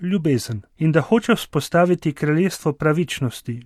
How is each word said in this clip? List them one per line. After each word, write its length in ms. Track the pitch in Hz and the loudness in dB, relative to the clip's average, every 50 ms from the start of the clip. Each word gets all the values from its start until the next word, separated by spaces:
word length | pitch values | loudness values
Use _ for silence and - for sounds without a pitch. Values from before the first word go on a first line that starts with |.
ljubezen 600 | 175 180 196 190 156 156 135 117 - - 113 101 - _ _ | -4 -2 -2 0 2 2 0 0 0 -4 -8 -10 -10 _ _
in 140 | - 160 160 | 0 0 2
da 100 | 151 165 | 2 2
hoče 340 | - - 220 233 - - 220 | 2 2 2 2 4 2 0
vzpostaviti 800 | - - - - 147 - - - 170 180 180 180 170 - 160 143 | 0 -2 -4 -4 -4 -2 0 2 2 2 2 2 0 -2 -4 -4
kraljestvo 600 | - 156 147 151 165 190 185 - - - 156 143 | -2 -2 0 2 2 0 0 -2 -2 -4 -4 -2
pravičnosti, 880 | - - 156 151 170 175 - - - 131 123 - - - 120 117 123 120 | 0 0 0 2 2 0 -2 -4 -4 -4 -4 -4 -6 -8 -10 -10 -10 -6